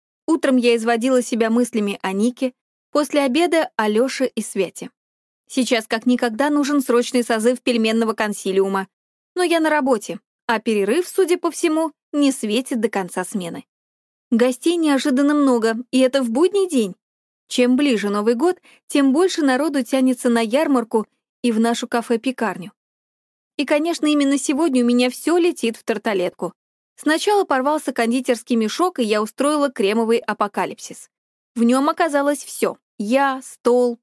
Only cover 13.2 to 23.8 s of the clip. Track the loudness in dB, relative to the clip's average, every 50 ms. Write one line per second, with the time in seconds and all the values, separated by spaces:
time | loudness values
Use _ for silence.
13.2 | -6 -6 -6 -8 -8 -8 -12 -14 -16 _ _ _ _ _ _ _ _ _ _ _
14.2 | _ -2 2 2 2 2 0 0 0 0 0 2 2 2 2 2 2 0 2 2
15.2 | 2 2 2 2 2 2 2 2 2 0 -2 -2 -4 -2 2 2 2 4 2 0
16.2 | -2 0 0 2 2 2 2 0 -2 0 0 0 0 -2 -4 _ _ _ _ _
17.2 | _ _ _ _ _ -6 0 0 2 2 4 2 2 2 0 0 0 -2 -2 0
18.2 | 0 0 0 2 0 0 -2 -2 _ -20 -20 _ _ -2 0 2 4 4 4 4
19.2 | 2 0 0 0 0 0 2 2 0 0 -2 -2 -2 0 0 2 2 2 0 0
20.2 | 0 0 0 0 0 0 0 0 2 2 0 0 0 0 -2 -4 -4 -4 _ _
21.2 | _ _ _ _ -2 -2 0 2 0 0 0 -2 -4 -4 -4 -4 -2 -2 -2 -2
22.2 | -2 -4 -4 -4 -4 -4 -4 -6 -12 -16 -18 _ _ _ _ _ _ _ _ _
23.2 | _ _ _ _ _ _ _ -6 -2 0 0 0